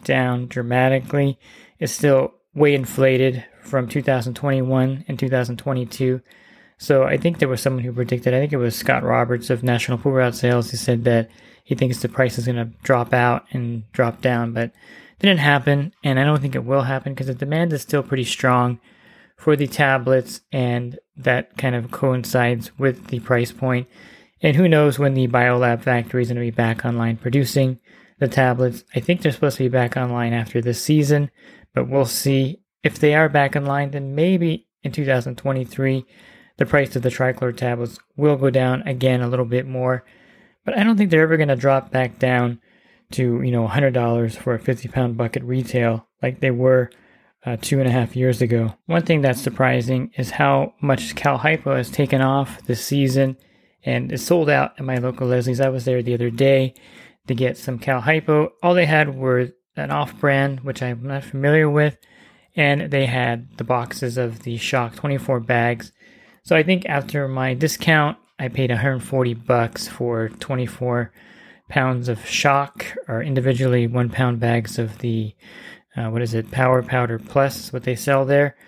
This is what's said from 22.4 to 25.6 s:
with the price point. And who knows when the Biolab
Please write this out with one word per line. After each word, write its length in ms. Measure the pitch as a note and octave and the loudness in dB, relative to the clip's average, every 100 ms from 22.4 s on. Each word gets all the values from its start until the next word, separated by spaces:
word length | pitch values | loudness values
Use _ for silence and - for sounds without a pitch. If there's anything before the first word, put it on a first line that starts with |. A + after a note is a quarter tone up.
| A#2+ A#2+ - - | 2 0 -6 -2
with 300 | C3+ B2 - | -2 -2 -6
the 120 | B2 | -8
price 320 | - B2 A#2+ | 0 0 0
point. 360 | - C3 B2 B2+ - - - _ _ | -2 -2 -2 -4 -16 -20 -20 _ _
And 140 | D#3 C#3+ | 2 4
who 140 | F#3 | 6
knows 300 | D#3 D3 C3 | 6 4 4
when 160 | C#3+ C3+ | 0 2
the 120 | B2 | 2
Biolab 540 | B2 B2 B2 | 2 2 4